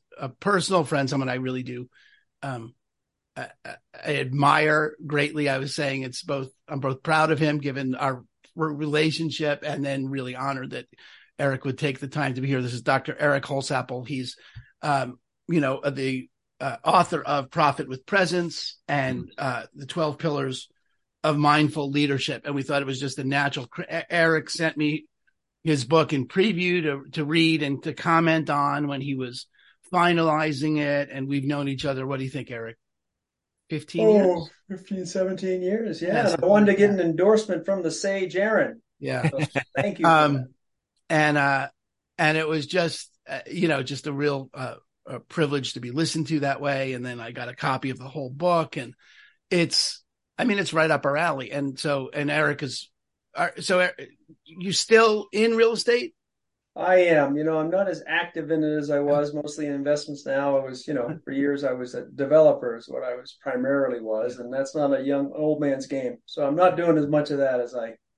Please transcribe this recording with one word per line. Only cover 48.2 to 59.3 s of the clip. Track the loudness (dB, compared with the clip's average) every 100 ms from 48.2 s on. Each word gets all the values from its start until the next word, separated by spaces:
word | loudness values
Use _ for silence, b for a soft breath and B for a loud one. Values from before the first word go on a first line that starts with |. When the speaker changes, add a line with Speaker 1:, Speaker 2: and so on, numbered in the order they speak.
| -10
Speaker 1:
book, | -2 2 2 0 -8
and | -12 -16 b b b b _
it's, | 0 2 2 0 -6 _ _ _ -2
I | 0
mean, | 2
it's | 0
right | 2 4
up | 2 2
our | 0
alley. | 0 -2 -6
And | -6 -6 -4
so, | -2 -2 -2
and | -4 0
Eric | 2 2 0
is, | -6 -8 -14 _ _ _ _ -4
are, | -4 -4
so, | 0 2
uh, | 2 -2 -16 _ _ -20 -20
you | -10 -4
still | -2 6 6 6 4 -2
in | 0 2 4
real | 4
estate? | 4 2 0 0 -12 _ _ _ _ _ -4
Speaker 3:
I | 6 6 8
am. | 6 4 0
You |
know, | 0 0
I'm | 0
not | 0 0
as | -4 -4
active | -4 -4 -8 -2
in | 0
it | 2 0
as | 0
I | 0
was, | 2 2 0